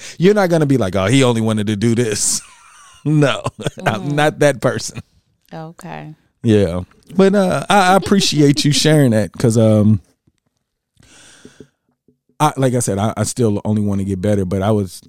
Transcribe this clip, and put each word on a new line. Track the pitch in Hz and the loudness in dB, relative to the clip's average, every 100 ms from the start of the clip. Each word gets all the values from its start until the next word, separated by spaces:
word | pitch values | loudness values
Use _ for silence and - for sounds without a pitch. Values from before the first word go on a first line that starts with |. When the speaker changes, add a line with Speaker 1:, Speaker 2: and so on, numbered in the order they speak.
| - - | -6 0
Speaker 1:
you're | 180 | 2
not | 208 190 | 4 2
gonna | 165 143 | 0 2
be | 135 | 0
like, | 95 95 | 0 0
"Oh, | 95 | 2
he | 135 | 2
only | 123 113 | 2 0
wanted | 110 107 104 | -2 -2 -2
to | 104 | -2
do | 117 113 | 0 0
this." | 117 104 - - - | -2 -2 -4 -6 -10
<laughs> | - - - - _ 143 | -20 -20 -20 -20 _ -2
No, | 151 139 107 - | 2 2 0 -8
<laughs> | - 104 - - | -8 -10 -4 -4
I'm | 110 | -4
Speaker 2:
Mm-hmm. | 139 147 | -4 0
Speaker 1:
not | 151 - | -2 2
that | 147 123 | 0 0
person. | 131 110 - - - _ _ _ _ | -4 -4 -8 -14 -18 _ _ _ _
Speaker 2:
Okay. | 165 160 170 165 156 151 156 _ _ | -16 -16 -18 -16 -16 -16 -20 _ _
Speaker 1:
Yeah. | 117 104 90 90 90 _ - 170 | 2 2 2 -4 -10 _ -8 0
But, | 190 202 | 2 2
uh, | 185 143 - | 0 -2 0
I, | 202 180 | 2 4
I | 190 | 2
appreciate | 175 196 - 147 143 143 147 | 2 0 0 2 2 2 0
you | |
sharing | 135 156 156 135 | 2 2 4 4
that, | 110 101 | 2 -2
'cause, | - 117 113 | -2 0 4
um, | 110 107 104 104 _ _ _ _ _ _ _ _ _ _ _ - - - - _ - _ _ _ _ _ _ - | 4 4 4 2 _ _ _ _ _ _ _ _ _ _ _ -20 -20 -20 -20 _ -20 _ _ _ _ _ _ -4
I, | 151 135 | -4 0
like | 131 | -2
I | 120 | 0
said, | 117 98 | -2 -2
I, | 107 - | -2 -2
I | |
still | 104 - 113 101 | -6 -2 -2 -2
only | 107 107 | -2 -2
wanna | 104 98 | -2 -2
get | 98 92 | -4 -4
better, | 104 101 92 | -2 -2 -2
but | 98 | -2
I | 98 | 0
was | 107 95 - | -2 -4 -10